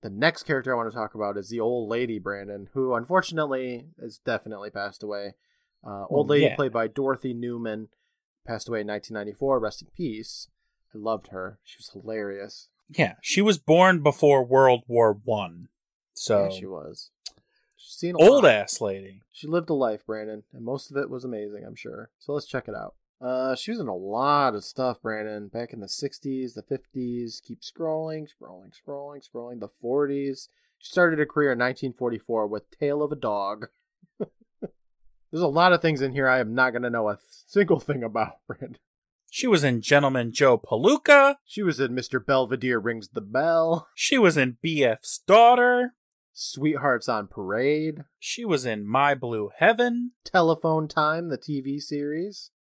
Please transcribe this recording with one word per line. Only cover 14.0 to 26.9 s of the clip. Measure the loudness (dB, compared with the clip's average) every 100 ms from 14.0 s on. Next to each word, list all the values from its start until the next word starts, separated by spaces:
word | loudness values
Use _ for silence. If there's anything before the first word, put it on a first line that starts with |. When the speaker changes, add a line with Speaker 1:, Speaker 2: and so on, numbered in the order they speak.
Speaker 2:
before | 2 4 4 4
World | 4 6 6 6 2
War | 4 4
One. | 4 -2 -4 -4 -10 -20 _ _ _ _
So | -12 0 2
Speaker 1:
Yeah, | 2
she | -4 -12
was. | -12 -14 -18 -20 _ -20 _ _ _ _ _
She's | -20
seen | -8 -6
a | 8
Speaker 2:
old | 8 10
Speaker 1:
lot. | 6
Speaker 2:
ass | 4 0 -4
lady. | -4 -6 -10 -20 _
Speaker 1:
She | -18 -4
lived | -4 -2
a |
life, | 0 0 -2 -8
Brandon, | -10 -10 -14 -16
and | -16
most | -10 -10 -8
of | -8
it | -6
was | -8
amazing, | -10 -8 -10 -12 -18
I'm |
sure. | -16 -16 -16 -18 _
So | -8
let's | -8 -6
check | -10 -8
it |
out. | -12 -12 _ _ _
Uh, | -6 -4 -2
she | -4 -6
was | -8
in | -6
a |
lot | -8 -6 -2 0 2 2
of | -2
stuff, | -8 -4 -4 -4
Brandon, | -6 -8 -8 -10 -10
back | -10 -10
in | -12
the | -12
sixties, | -8 -8 -8 -8 -6 -8
the | -12
fifties. | -10 -10 _